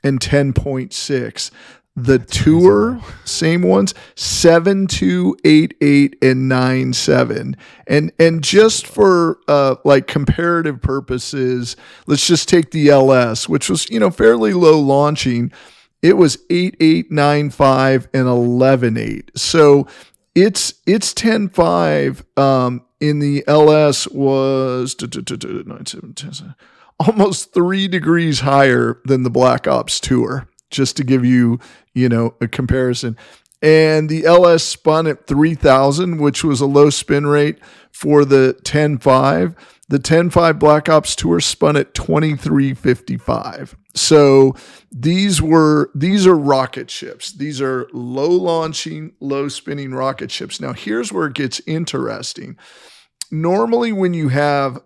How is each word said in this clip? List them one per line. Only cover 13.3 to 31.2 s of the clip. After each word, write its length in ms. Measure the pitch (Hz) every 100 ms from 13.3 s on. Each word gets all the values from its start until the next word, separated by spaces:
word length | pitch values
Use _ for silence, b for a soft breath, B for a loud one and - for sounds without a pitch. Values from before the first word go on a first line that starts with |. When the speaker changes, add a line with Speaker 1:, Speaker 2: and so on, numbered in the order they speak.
| 113 -
Speaker 1:
which 220 | 151 -
was, 180 | 165 -
you 100 | 226
know, 120 | 202
fairly 420 | 170 214 233 220
low 260 | 180 170 156
launching. 720 | 139 139 147 156 131 120 120 b b b b _
It 160 | 160 202
was 200 | 165 - _
eight 260 | 175 143 -
eight, 300 | 160 165 -
nine 380 | 151 143 147 147
five, 600 | - 139 131 135 135 123
and 160 | 139 127
eleven 680 | 123 120 123 131 135 120 113
eight. 320 | 110 110 -
So 520 | - - 170 147 143 135 B B B _
it's, 400 | - 202 196 - - -
it's 280 | 208 -
ten 340 | - 226 226 202
five, 760 | - 170 175 165 151 139 131 - -
um, 480 | 139 131 127 123 _ _
in 200 | 151 147
the 220 | 143 143 -
L 240 | 151 151
S 360 | 151 151 139 -
was, 880 | 143 139 135 135 135 131 127 127
duh, 120 | - 120
duh, 160 | 135
duh, 140 | 123 117
duh, 260 | - -
nine 220 | - - -
seven, 260 | - -
ten 220 | - 143
seven, 200 | 139 190 - b b b _
almost 540 | 139 220 196 - -
three 340 | 185 175 196 190
degrees 520 | 180 151 170 165 135
higher 600 | 139 139 135 123 120 117 131
than 160 | 135
the 80 | 123
Black 360 | 120 127 123 -
Ops 320 | 127 - -
Tour, 480 | - 127 120 131 - _ _
just 260 | - 131 -
to 60 |
give 200 | 131 131